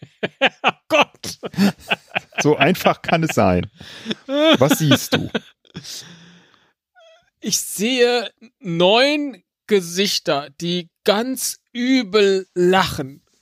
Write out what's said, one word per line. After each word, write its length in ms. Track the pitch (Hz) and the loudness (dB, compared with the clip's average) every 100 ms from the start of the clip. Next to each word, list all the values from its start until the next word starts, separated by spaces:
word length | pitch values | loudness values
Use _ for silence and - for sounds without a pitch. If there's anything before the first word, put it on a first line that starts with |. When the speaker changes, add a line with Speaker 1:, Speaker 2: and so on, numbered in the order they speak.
| - _ - - 269 - | -20 _ -10 -2 -2 -2
Speaker 1:
Oh 80 | 254 - - | -4 -4 -2
Gott. 520 | 302 - _ - - - - 196 - - 220 _ - - - | 0 0 _ -14 -12 -10 -2 0 -2 -6 -8 _ -12 -10 -2
Speaker 2:
So 140 | 147 151 | 2 2
einfach 440 | 139 185 202 160 | 2 2 0 0
kann 220 | - 170 | 0 0
es 120 | 160 - | 0 2
sein. 340 | 98 90 - - - - 220 - - | 2 2 -2 -10 -20 -16 -10 -10 -6
Was 520 | 277 311 302 143 - | 0 4 4 2 2
siehst 340 | 151 - - | 2 2 0
du? 160 | - - - - _ _ - - - 160 170 175 175 _ _ _ _ _ 719 659 659 _ _ | -4 -4 -8 -10 _ _ -20 -18 -18 -18 -20 -20 -20 _ _ _ _ _ _ -20 _ _ _
Speaker 1:
Ich 200 | - - | -6 -6
sehe 720 | - - 220 254 240 240 - _ 226 _ | -6 -4 -2 2 2 0 -4 _ -20 _
neun 840 | 202 165 180 226 277 302 285 196 _ _ - | -6 2 4 4 2 0 -4 -10 _ _ -2
Gesichter, 840 | 202 170 175 196 - - 139 147 - | -2 -2 -4 -2 -2 -2 -4 -4 -10
die 280 | 170 180 170 _ | -6 -6 -6 _
ganz 560 | - 202 247 254 - - _ | -2 0 -2 -6 -8 -10 _
übel 760 | 240 247 262 202 214 196 190 185 | -6 0 0 2 2 2 2 -2
lachen. 680 | 180 180 185 175 - 135 143 _ _ | 0 2 2 0 -4 -12 -14 _ _